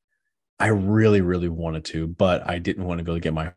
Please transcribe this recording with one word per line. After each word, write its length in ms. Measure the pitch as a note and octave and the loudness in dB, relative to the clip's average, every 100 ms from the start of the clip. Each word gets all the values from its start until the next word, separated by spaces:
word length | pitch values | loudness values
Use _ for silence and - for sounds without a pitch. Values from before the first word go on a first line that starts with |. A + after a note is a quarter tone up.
| _ _ _ _ _ - | _ _ _ _ _ -4
I 80 | G#2+ | 0
really, 520 | G#2 F#2+ G#2+ A2 G2+ | 2 2 4 6 6
really 280 | F2 F2+ F2 | 4 0 -2
wanted 340 | E2 E2 D#2+ - | -4 -4 -6 -6
to, 220 | D#2+ E2 | -6 -4
but 400 | E2+ F#2+ F2 - | 2 2 2 -2
I 100 | F2 | -4
didn't 260 | F2+ F#2 F2+ | -4 -4 -4
want 140 | E2+ | -6
to 40 | |
go 160 | E2+ E2+ | -4 -4
get 140 | E2 | -2
my 180 | D#2 D#2+ | -2 -4